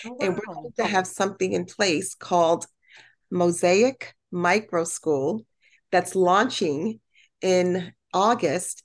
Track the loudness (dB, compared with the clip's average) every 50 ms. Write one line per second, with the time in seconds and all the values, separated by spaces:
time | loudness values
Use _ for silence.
0 | -16 -14 -8 -4 -2 -2 -2 -4 -6 -10 -12 -12 -14 -10 -6 -4 -2 0 0 0
1 | -2 -2 -2 -4 -4 -2 -2 -4 -4 -2 -2 -4 -4 -6 -4 -2 0 0 0 0
2 | -2 -6 -10 -12 -6 0 2 4 4 4 2 0 -2 -10 _ _ _ _ -20 -20
3 | -20 _ _ _ _ -6 -2 0 2 2 2 2 2 4 4 4 4 2 0 -4
4 | -14 -18 -20 _ _ -10 -6 -2 0 2 2 0 0 -2 -4 -4 -4 -4 -6 -6
5 | -2 -2 0 0 0 -2 -4 -4 -8 _ _ _ _ _ _ _ _ 0 0 0
6 | 0 0 0 2 4 4 4 4 2 0 -2 -2 -2 -2 -2 -2 -4 -4 -6 -8
7 | _ _ _ _ _ _ _ -4 0 2 2 4 2 2 0 -2 -4 -8 -14 _
8 | _ _ 0 2 4 4 2 2 0 -2 -2 -2 -4 -6 -10 -12 -14